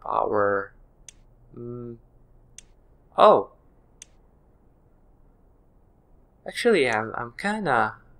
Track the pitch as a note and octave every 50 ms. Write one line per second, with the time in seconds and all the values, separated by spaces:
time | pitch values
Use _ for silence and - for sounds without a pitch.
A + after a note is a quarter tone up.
0 | - - G#2+ G#2+ - - - G#2 G2+ G2+ G2+ G2 G2 G2+ - - - - _ -
1 | - - - - - - - _ - - - A#2+ A#2+ A#2+ A#2+ A#2+ A#2+ A#2+ A#2 A#2
2 | - _ - - - - - - - _ - - - - _ _ _ _ _ _
3 | _ _ - - F#3+ G#3+ F#3 A#2 G2 - - _ _ _ _ _ _ _ _ -
4 | - - _ _ _ _ _ _ _ _ _ _ _ _ _ _ _ _ _ _
5 | _ _ _ _ - - _ _ _ _ _ _ _ _ _ _ _ _ _ _
6 | _ _ - - _ _ _ _ - - - - - A#3+ A3 E3+ C3 B2 A2+ A2
7 | A2 A2 - - A#2+ A#2+ - - - G3+ G#3+ A3 G3+ D#3 B2+ A#2 G#2+ A2 A2 -
8 | - - -